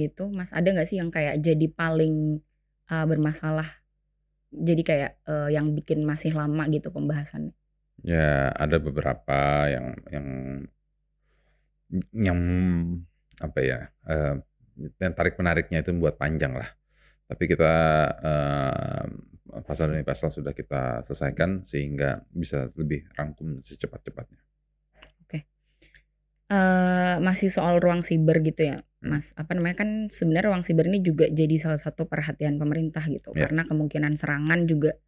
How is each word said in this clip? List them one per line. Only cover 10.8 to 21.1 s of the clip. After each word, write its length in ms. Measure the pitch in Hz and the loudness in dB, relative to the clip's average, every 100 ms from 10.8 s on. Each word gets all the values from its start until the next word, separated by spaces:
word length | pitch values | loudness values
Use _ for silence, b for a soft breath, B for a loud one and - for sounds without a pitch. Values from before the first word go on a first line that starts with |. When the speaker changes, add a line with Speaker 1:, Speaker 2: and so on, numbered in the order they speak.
| _ _ _ _ _ _ _ _ _ _ _ 92 - | _ _ _ _ _ _ _ _ _ _ _ -8 -6
Speaker 2:
yang 280 | 110 98 87 87 90 90 87 85 87 85 _ _ - | -2 0 2 2 2 2 2 -2 -6 -10 _ _ -12
apa 200 | 78 - | -6 -2
ya, 240 | 65 64 - _ - | 0 -2 -8 _ -4
eh, 240 | 78 73 69 - _ _ 58 73 - | -2 0 -2 -8 _ _ -18 -16 -6
yang 160 | 92 82 | -4 0
tarik 240 | 85 - | 0 0
menariknya 400 | 87 82 80 80 | 0 0 0 -2
itu 160 | 78 87 | 0 0
membuat 240 | 80 - | 0 0
panjang 320 | 73 80 71 | -2 0 -2
lah. 160 | 64 60 - _ b b b _ | -4 -10 -14 _ b b b _
Tapi 160 | - 87 | -4 0
kita, 260 | 82 80 80 80 78 73 - | 4 4 6 4 4 2 -2
eh, 840 | 78 76 71 71 67 - - - - - - - - 57 | -2 0 0 0 -2 -2 -4 -6 -8 -12 -18 -20 -18 -16
pasal 320 | - 71 78 78 | -8 -2 0 0
demi 80 | |
pasal 240 | 69 69 80 | -2 -2 -4
sudah 240 | 78 71 | -4 -8
kita 480 | - - 69 64 58 | -8 -6 -4 -2 -4
selesaikan 560 | - | -6